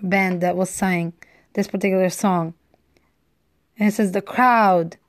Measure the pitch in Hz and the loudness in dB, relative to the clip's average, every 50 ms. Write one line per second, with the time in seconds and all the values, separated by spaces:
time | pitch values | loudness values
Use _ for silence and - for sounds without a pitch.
0 | - 180 185 196 190 185 180 175 180 180 175 180 190 180 - - 202 190 180 175 | -4 -2 0 0 0 0 -2 -2 -2 -2 -2 -2 -4 -6 -4 -4 -2 -2 -2 -2
1 | 170 165 165 _ - - _ _ _ _ - 208 202 - - 196 196 202 190 190 | -4 -4 -8 _ -18 -20 _ _ _ _ -6 -6 -4 -4 -4 -4 -2 0 0 2
2 | 185 180 170 - - 202 180 175 165 160 165 _ _ _ _ _ _ _ _ _ | 0 0 0 -2 -2 0 0 0 -2 -4 -8 _ _ _ _ _ _ _ _ _
3 | _ _ _ _ _ _ _ _ _ _ _ _ _ _ _ - 208 214 202 - | _ _ _ _ _ _ _ _ _ _ _ _ _ _ _ -2 0 0 2 2
4 | 214 190 180 202 190 - - - 254 254 240 226 214 196 185 175 165 165 - - | 0 0 0 -2 -6 -4 -2 0 2 4 4 4 4 4 4 4 2 -2 -6 -14
5 | _ | _